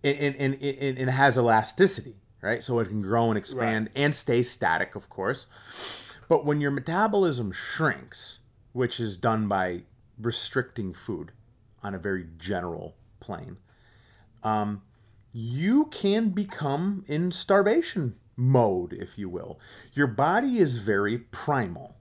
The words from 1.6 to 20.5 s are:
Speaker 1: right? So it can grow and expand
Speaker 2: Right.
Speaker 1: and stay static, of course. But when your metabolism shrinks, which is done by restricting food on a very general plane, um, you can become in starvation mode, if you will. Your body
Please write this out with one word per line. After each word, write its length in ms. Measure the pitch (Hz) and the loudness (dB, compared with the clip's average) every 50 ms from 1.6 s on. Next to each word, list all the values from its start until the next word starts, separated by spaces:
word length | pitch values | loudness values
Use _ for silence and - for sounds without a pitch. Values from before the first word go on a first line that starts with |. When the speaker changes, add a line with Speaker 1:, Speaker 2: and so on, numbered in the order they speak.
| 110 - - - 190 185 - - - 127 - - _ _ _ _ | 4 2 4 4 4 4 4 -2 -10 -12 -18 -20 _ _ _ _
Speaker 1:
right? 220 | - 98 117 120 - | -4 -4 -4 -2 -2
So 140 | - 123 117 | -2 0 0
it 80 | 113 92 | 0 0
can 140 | 107 107 | -2 -4
grow 260 | 98 95 113 120 117 113 | 0 2 2 4 4 4
and 80 | 110 | 2
expand 540 | 104 95 - - 127 117 113 110 110 110 107 - | 0 -2 -4 -4 -2 0 0 0 0 -2 -4 -2
Speaker 2:
Right. 80 | 139 143 | 0 0
Speaker 1:
and 100 | 147 147 | 0 0
stay 280 | - - - 120 120 | 0 0 2 2 2
static, 520 | 123 - - - - 85 82 82 98 - - | 2 0 -2 0 0 0 2 0 -2 -4 -6
of 160 | 101 - - | -16 -16 -14
course. 360 | - - 95 104 135 - - _ - - - - - - - - - - - - - - - - | -8 -4 -4 -4 -4 -4 -8 _ -20 -20 -20 -20 -16 -14 -14 -14 -14 -14 -16 -18 -20 -20 0 2
But 160 | 170 147 147 | 2 2 4
when 160 | 143 147 147 | 2 0 2
your 80 | 147 143 | 0 -2
metabolism 840 | 139 139 131 - 165 185 214 220 202 202 190 170 139 120 113 98 | -2 -4 -4 -2 0 0 0 2 2 2 2 2 2 0 -4 -4
shrinks, 840 | 90 - - - - - 160 143 90 67 64 - - - - - - - _ _ _ _ _ _ | -6 -8 -10 -8 -4 0 0 0 0 -2 -10 -16 -12 -12 -10 -10 -12 -16 _ _ _ _ _ _
which 260 | _ 123 127 120 - - | _ -2 -2 -2 -2 -4
is 200 | 117 107 95 87 | -4 -4 -4 0
done 300 | - 117 110 110 110 101 | 0 2 2 2 2 0
by 340 | 101 95 92 92 90 90 - _ _ _ _ _ _ - | 2 0 0 0 -4 -6 -10 _ _ _ _ _ _ -6
restricting 760 | 107 117 117 - - - - 135 123 - - 117 101 92 87 | -6 -4 -4 -2 -6 -2 -2 -4 -4 -4 -6 -8 -8 -8 -8
food 380 | - - - 101 78 78 - - - _ _ _ _ _ _ _ _ | -10 -10 -8 -8 -8 -8 -14 -18 -20 _ _ _ _ _ _ _ _
on 120 | - 101 98 | -10 -10 -8
a 40 | 92 | -6
very 280 | 82 101 95 92 87 80 82 82 | -4 -4 -4 -4 -4 -10 -16 -12
general 580 | 85 95 101 90 87 87 82 82 90 82 - _ - _ - _ | -6 -4 -4 -2 -2 -4 -6 -8 -10 -12 -14 _ -20 _ -20 _
plane, 380 | - - 98 82 - - - - _ _ _ _ _ _ _ - _ _ _ _ _ _ _ - - | -14 -12 -12 -12 -12 -14 -16 -18 _ _ _ _ _ _ _ -20 _ _ _ _ _ _ _ -6 -4
um, 380 | 110 107 107 104 104 104 101 _ _ _ _ _ _ _ - - _ | -2 0 0 0 -2 -4 -8 _ _ _ _ _ _ _ -20 -20 _
you 540 | - 117 113 117 120 139 165 202 247 285 302 | -12 -10 -8 -6 -4 -2 2 4 4 4 2
can 440 | 302 - - - 196 202 220 226 214 | 2 -4 -2 0 2 2 4 2 2
become 760 | 180 202 202 196 - - 156 139 139 147 180 196 202 190 - | 0 0 -4 -4 -6 -4 -2 -2 0 0 0 -2 -2 -4 -6
in 240 | - 147 156 175 180 | -4 -2 0 0 0
starvation 840 | 170 - - - 196 202 196 208 233 339 330 - - 190 147 120 - - _ _ _ | -2 -4 0 4 4 4 6 4 4 2 0 0 -4 -2 -2 -2 -4 -6 _ _ _
mode, 580 | - 123 127 135 123 117 104 95 90 87 82 | 0 2 6 6 6 6 6 2 0 -2 -6
if 240 | - 101 92 - - | -8 -12 -12 -12 -10
you 120 | - 101 92 | -10 -10 -8
will. 320 | 87 85 82 87 85 - - - - - - - | -8 -10 -10 -10 -14 -16 -18 -20 -20 -20 -20 -8
Your 160 | _ 139 143 127 | _ 0 0 0
body 500 | 107 101 139 156 185 220 262 277 | 2 2 2 2 2 2 2 0